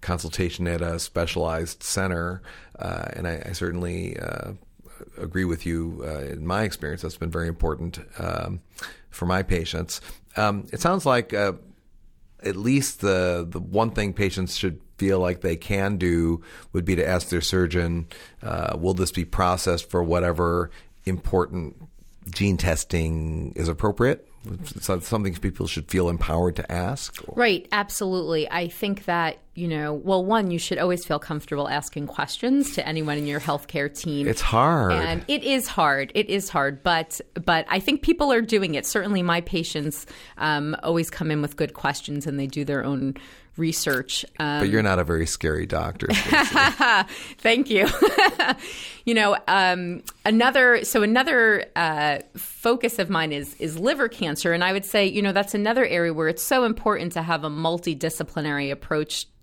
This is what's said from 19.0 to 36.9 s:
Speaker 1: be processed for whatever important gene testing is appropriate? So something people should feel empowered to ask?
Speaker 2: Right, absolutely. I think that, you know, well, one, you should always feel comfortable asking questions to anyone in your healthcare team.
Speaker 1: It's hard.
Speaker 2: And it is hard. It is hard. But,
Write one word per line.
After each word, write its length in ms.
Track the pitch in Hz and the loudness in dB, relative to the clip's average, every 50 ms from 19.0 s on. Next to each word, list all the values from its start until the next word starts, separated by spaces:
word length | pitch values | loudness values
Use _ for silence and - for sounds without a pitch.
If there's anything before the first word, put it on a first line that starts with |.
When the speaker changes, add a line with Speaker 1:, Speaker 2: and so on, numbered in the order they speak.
| 92 - | 0 -2
Speaker 1:
be 140 | - - 85 | 0 -4 -4
processed 680 | - - - 95 90 90 90 - 95 87 85 - - | -2 0 2 2 2 2 2 2 0 0 0 -2 -2
for 120 | - 90 87 | -2 0 0
whatever 680 | 82 85 87 87 87 85 80 87 85 85 87 87 80 - - - - _ - - | 2 2 2 2 2 2 2 2 2 2 0 -2 -2 -6 -16 -20 -20 _ -10 -4
important 720 | - 92 90 - - - 95 87 - - 90 82 76 - - - - - - - - - - - 98 | -4 -4 -2 -2 0 2 2 2 2 -2 -6 -6 -6 -10 -14 -20 -20 -20 -20 -20 -20 -20 -18 -16 -12
gene 260 | 87 - 101 101 95 | -2 0 2 2 2
testing 960 | 85 - 92 80 - - - - 85 80 80 80 80 80 80 80 78 - - - | 2 2 2 2 0 -2 -2 -2 0 0 0 0 -2 -2 -2 -4 -4 -6 -6 -4
is 120 | - 80 82 | -4 -2 -2
appropriate? 600 | 82 - - 107 101 - 117 127 147 - - _ - - - - - 87 87 - - - | -2 0 -2 -2 2 2 2 2 2 0 -4 _ -20 -20 -14 -12 -12 -10 -12 -12 -12 -10
So 200 | - - 95 90 | -4 -2 -2 -2
something 340 | 85 - - 110 104 98 87 | 0 -2 -2 0 0 -2 -4
people 300 | 82 - 101 85 - 92 | -2 -4 -4 -4 -2 -6
should 220 | 90 - - 78 - | -4 -4 -6 -8 -2
feel 220 | - 92 90 85 | 0 0 2 2
empowered 460 | 85 82 - - 80 85 87 90 80 | 0 0 0 0 2 2 0 0 0
to 140 | - 78 - | -2 -6 -6
ask? 460 | - 85 90 95 135 139 - - - - - - | -4 -4 -4 -4 -4 -6 -8 -12 -12 -14 -14 -10
Speaker 2:
Right, 380 | - - 240 233 196 165 - - - | -2 2 2 2 2 0 -2 -2 -2
absolutely. 760 | 208 202 202 - - 208 190 185 185 170 147 165 160 151 - | -2 -2 -2 -4 -4 -2 -2 -2 -2 -2 0 0 0 -2 -2
I 180 | - 175 175 170 | -2 -4 -4 -4
think 380 | - - - 202 196 196 - | -6 -4 -4 -4 -4 -4 -2
that, 320 | - 175 170 165 160 - - - - - | -2 0 0 0 0 -2 -6 -16 -20 -10
you 120 | - 175 | -6 -4
know, 280 | 170 160 151 151 151 151 | -2 -2 -2 -2 -2 -4
well, 280 | 147 - 185 190 185 180 | -4 0 2 2 2 2
one, 280 | 190 220 226 208 185 | 2 2 2 2 2
you 80 | 175 165 | 0 -2
should 180 | - - 190 | -2 -2 -2
always 260 | 143 165 180 180 170 175 | 0 2 2 0 0 0
feel 160 | - 160 147 | -2 -2 -2
comfortable 480 | - - 160 151 147 - - 143 143 | -2 -4 -6 -6 -6 -6 -4 -4 -2
asking 420 | - 135 147 143 - - 160 147 - | -2 -2 -4 -4 -6 -8 -8 -8 -8
questions 680 | - - 139 - - - - 240 262 285 277 277 - | -4 -6 -6 -6 -4 -4 0 2 4 4 2 0 -2
to 120 | - - | -4 -4
anyone 300 | - 156 160 156 151 147 | -2 -2 -2 -2 -2 -2
in 100 | 147 147 | -2 -2
your 140 | 147 143 147 | -2 -4 -4
healthcare 520 | - 165 147 147 - - - 156 143 147 147 | -2 -2 -2 -2 -4 -6 -4 -4 -4 -4 -4
team. 360 | - - 170 147 143 143 143 | -6 -6 -4 -2 0 0 0
Speaker 1:
It's 140 | 117 - - | 0 0 0
hard. 500 | - - 113 127 151 170 156 117 92 87 | 2 4 4 4 6 4 4 4 4 4
Speaker 2:
And 320 | 80 78 - 165 170 - - | 2 2 0 -2 -4 -2 -2
it 160 | 285 294 - | -2 -2 2
is 220 | - 269 262 233 | 2 0 0 0
hard. 460 | - - - 170 151 139 135 139 135 - | -2 0 2 4 4 4 2 0 -2 -2
It 140 | - 214 - | -2 0 0
is 220 | 180 196 196 - | 0 -2 -2 -2
hard. 320 | - 175 139 139 139 135 - | 0 0 0 0 -2 -2 0
But, 400 | 180 | 2